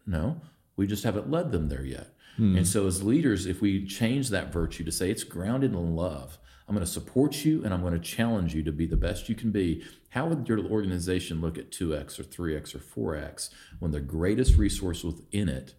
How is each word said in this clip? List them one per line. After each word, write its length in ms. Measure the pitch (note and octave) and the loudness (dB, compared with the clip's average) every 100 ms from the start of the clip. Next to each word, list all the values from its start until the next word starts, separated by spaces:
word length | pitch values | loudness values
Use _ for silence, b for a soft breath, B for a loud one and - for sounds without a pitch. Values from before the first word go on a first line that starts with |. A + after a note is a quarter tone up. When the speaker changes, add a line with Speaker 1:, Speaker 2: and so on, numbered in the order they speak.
| - | -2
Speaker 1:
No, 340 | E2 G2 D#3+ b b b - | 0 0 -4 b b b -2
we 100 | G2 | -2
just 180 | G#2 | 0
haven't 260 | A#2 G2+ C#3 | -2 -2 -2
led 200 | D#3 D#3 | -2 0
them 180 | F#2+ D2+ | 0 -2
there 160 | C2+ | -4
yet. 300 | C2 B1+ - _ b b | -6 -10 -14 _ b b
Speaker 2:
Hmm. 200 | G#2+ F#2 | 4 6
Speaker 1:
And 100 | F2 | 4
so 200 | G#2 F#2+ | 4 2
as 160 | F2+ | 2
leaders, 440 | G2+ C#3+ D3 F#2+ F#2+ | 4 4 4 2 0
if 140 | F2+ | 0
we 240 | G2+ G2 G2 | 2 2 -2
change 420 | - A2+ C#3 C3 | -2 0 0 0
that 220 | F#2+ D2+ | -2 -2
virtue 320 | E2 E2 - | -2 -2 -2
to 80 | E2 | -6
say 180 | - F#2 | -2 0
it's 140 | - | -2
grounded 480 | - F2 G2 C3 C3 | -4 -6 -2 2 2
in 240 | F#2 E2+ E2 | 0 0 0
love, 420 | F2 D2 C2 - - - - | -2 -4 -12 -16 -20 -16 -4
"I'm 60 | |
gonna 120 | G#2 E2+ | -2 -2
support 580 | - - B2+ D3 - | -6 -2 2 2 2
you 200 | D#3+ D#3 | 2 2
and 80 | A2 | 2
I'm 100 | F2+ | 0
gonna 160 | F2 E2+ | 0 0
challenge 560 | - - A#2 A2 E2 | -2 0 2 2 0
you 80 | D#2 | 0
to 80 | D#2+ | -2
be 140 | D2+ E2 | 0 2
the 100 | E2 | 2
best 320 | E2+ F#2+ - | 2 -2 -4
you 60 | |
can 160 | - A2+ | -2 0
be." 300 | G2+ F2 E2 B B B | 2 2 0 B B B
How 180 | B2 E3 | -4 -2
would 200 | D#3+ A#2 | 0 0
your 120 | A2 F2+ | 0 0
organization 760 | G#2+ G2 F2+ E2+ F#2 - D#2+ | 0 0 0 0 0 0 -2
look 180 | E2 E2 | -2 -4
at 140 | - | -8
two 200 | - E2+ D2 | -4 -2 -2
X 240 | C#2 - | -6 -12
or 20 | |
three 320 | C2+ - E2+ D2+ | -12 -6 -4 -4
X 160 | D#2 | -6
or 60 | C#2+ | -14
four 380 | - - - D2+ | -12 -6 -4 -4
X 340 | C#2+ - - b b b | -8 -10 -12 b b b
when 100 | F2 | -4
the 100 | D2 | -4
greatest 560 | C#2 D#2+ F2+ A2+ B2+ - | -4 -2 0 4 6 8
resource 460 | G#2 - F#2 E2+ | 6 2 -4 -4
within 460 | F2 D#2+ - G2+ F#2+ | -6 -8 -4 0 0
it 260 | C2 - | -2 -8